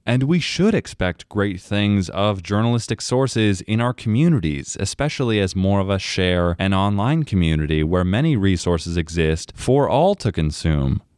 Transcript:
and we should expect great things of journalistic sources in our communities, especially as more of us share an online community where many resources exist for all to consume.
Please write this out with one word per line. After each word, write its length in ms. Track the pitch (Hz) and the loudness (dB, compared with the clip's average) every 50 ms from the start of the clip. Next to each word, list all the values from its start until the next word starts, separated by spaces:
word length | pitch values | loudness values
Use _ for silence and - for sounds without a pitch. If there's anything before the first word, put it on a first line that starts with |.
| - | -4
and 160 | - 120 127 | -2 0 0
we 180 | 135 143 175 170 | 2 2 0 0
should 340 | - - - - 185 220 214 | 0 -2 -2 0 2 2 2
expect 540 | 139 - - - - 95 90 85 - - _ | 0 -4 -6 -6 -4 -4 -4 -4 -6 -12 _
great 320 | - 104 101 104 90 92 | -2 -2 -2 -2 -2 -6
things 480 | - - 101 101 104 101 104 98 90 - | -6 -4 0 0 2 4 2 2 0 -2
of 340 | - 92 101 107 104 95 | -2 -2 0 0 0 -2
journalistic 600 | 85 82 101 104 113 117 120 117 - - 113 - | -4 -2 0 0 2 2 0 0 -2 -4 -6 -6
sources 580 | - - 123 127 135 123 - 117 107 104 98 87 | -4 -2 0 0 0 0 0 2 2 2 2 0
in 160 | - - 110 113 | -2 -2 0 0
our 100 | 120 123 | 0 0
communities, 840 | 120 - - 113 107 127 160 175 160 110 82 78 71 69 71 - - - | -2 -4 -2 0 2 2 4 4 2 2 0 -2 -4 -4 -6 -10 -6 -6
especially 580 | 98 - - - 139 147 - - 131 117 110 104 | -6 -6 -4 -4 -4 -4 -2 -2 -2 0 2 2
as 160 | 98 87 - | 0 0 0
more 260 | 98 95 98 101 98 | 0 2 2 2 2
of 100 | 92 98 | 2 0
us 100 | 98 92 | -2 -2
share 560 | - - - 95 92 90 90 87 87 87 85 - | -2 -4 -2 0 0 2 2 2 2 0 0 0
an 140 | 95 95 | 0 0
online 520 | 98 95 98 101 101 101 107 131 156 165 147 | 2 2 0 0 0 0 0 0 0 -2 -2
community 580 | - 101 92 85 80 80 78 76 76 78 76 | 0 0 2 2 2 2 0 0 0 0 0
where 200 | 76 80 90 90 | 0 2 0 0
many 340 | 90 90 98 117 156 165 147 | 2 2 0 0 2 0 0
resources 600 | 104 95 98 90 85 - 87 85 80 - 87 85 | 2 2 2 0 0 0 0 -2 -2 -2 -4 -4
exist 560 | 87 80 78 80 85 80 78 80 82 - - - | -4 -4 -2 -2 0 2 2 0 -2 -4 -12 -14
for 320 | - - 123 127 143 135 | -6 0 0 2 2 2
all 280 | 82 - 139 170 196 202 | 2 2 2 2 0 0
to 180 | - - 110 | 0 -4 -4
consume. 680 | - 85 80 76 78 - - 82 76 71 67 67 64 104 - _ _ | -2 -2 -2 -2 -4 -2 -2 0 0 0 0 0 -2 -4 -6 _ _